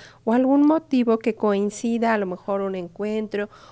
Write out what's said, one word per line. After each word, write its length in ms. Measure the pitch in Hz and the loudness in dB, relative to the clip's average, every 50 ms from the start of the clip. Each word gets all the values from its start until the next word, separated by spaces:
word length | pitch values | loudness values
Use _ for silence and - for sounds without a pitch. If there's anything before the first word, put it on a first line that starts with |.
| - - - - _ | -20 -20 -20 -8 _
o 100 | 233 226 | 0 2
algún 300 | 254 254 262 277 285 294 | 2 4 4 4 4 6
motivo 540 | 294 311 320 320 - 277 254 240 233 226 226 | 4 4 2 0 0 0 0 2 2 0 0
que 160 | - 240 214 | 0 -4 -2
coincida, 800 | - - 214 202 196 202 208 202 - - 233 233 233 226 226 | 0 0 0 0 0 0 -2 -4 -4 -4 -2 -2 0 0 0
a 60 | 226 208 | 0 0
lo 80 | 202 | -2
mejor 340 | 180 180 180 - - 202 196 | -4 -6 -8 -6 -6 -4 -4
un 160 | 196 196 190 | -4 -4 -6
encuentro, 720 | 185 175 170 170 - 202 214 214 220 214 208 - - 302 - - - - - | -6 -8 -12 -10 -8 -6 -4 -4 -4 -6 -4 -6 -6 -6 -8 -10 -20 -20 -20